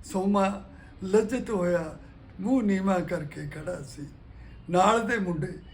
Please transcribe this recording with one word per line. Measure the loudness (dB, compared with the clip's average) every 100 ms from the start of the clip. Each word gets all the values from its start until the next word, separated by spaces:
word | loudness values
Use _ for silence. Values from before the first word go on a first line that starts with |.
ਸੋਮਾ | -4 -2 2 4 2 0 -12 -18 -20 -12
ਲੱਜਤ | 2 4 4 -2 -2
ਹੋਇਆ | 0 2 2 0 -10 -18 -20 -20 -8
ਮੂੰਹ | 0 2
ਨੀਵਾਂ | 4 2 2 2
ਕਰਕੇ | 2 -4 -6 -8 -10
ਖੜਾ | -8 -8 -8
ਸੀ। | -10 -12 -14 -16 -20 -20 -20 -18 -2
ਨਾਲ | 4 6 4 2
ਦੇ | 0
ਮੁੰਡੇ | 0 -2 -4 -8 -16